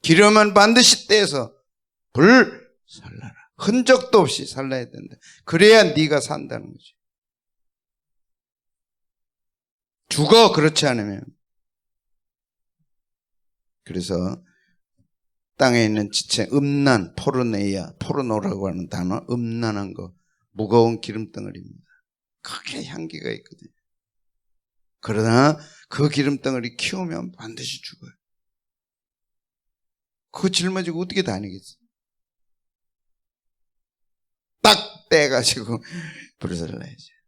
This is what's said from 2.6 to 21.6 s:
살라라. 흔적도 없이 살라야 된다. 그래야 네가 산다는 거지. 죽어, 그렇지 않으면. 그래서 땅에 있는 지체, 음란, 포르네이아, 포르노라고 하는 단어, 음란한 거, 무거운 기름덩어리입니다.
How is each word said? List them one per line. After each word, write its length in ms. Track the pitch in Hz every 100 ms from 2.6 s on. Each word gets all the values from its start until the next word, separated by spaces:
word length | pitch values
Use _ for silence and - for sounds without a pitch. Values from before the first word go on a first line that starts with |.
| _ _ _
살라라. 480 | - - - 117 - _ _
흔적도 600 | 196 247 247 254 - 214
없이 260 | 147 - 135
살라야 440 | 135 135 131 120
된다. 260 | - - - - -
그래야 380 | - 165 208 220 180
네가 260 | 147 156 147
산다는 520 | - 147 143 117 101
거지. 220 | - _ _ _ _ _ _ _ _ _ _ _ _ _ _ _ _ _ _ _ _ _ _ _ _ _ _ _ _ _ _ _ _ _
죽어, 440 | - 151 226 214
그렇지 340 | - 156 156 147
않으면. 380 | 120 104 98 - _ _ _ _ _ _ _ _ _ _ _ _ _ _ _ _ _ _ _ _ _ _ _ _ _
그래서 300 | - 90 90 87 90 - _ _ _ _ _ _ _ _ _ _ _ -
땅에 280 | 131 120
있는 260 | 110 107 101
지체, 380 | - - - 107
음란, 600 | 143 143 143 139 117 85
포르네이아, 800 | - - 127 120 104 101 95 - -
포르노라고 680 | - 143 127 107 98 98 98
하는 200 | 87 80
단어, 360 | 76 90 101 -
음란한 640 | 120 117 117 117 104 98
거, 200 | 95 90 _ _ _ _
무거운 500 | - 107 117 117 110
기름덩어리입니다. 840 | - 107 107 - 101 92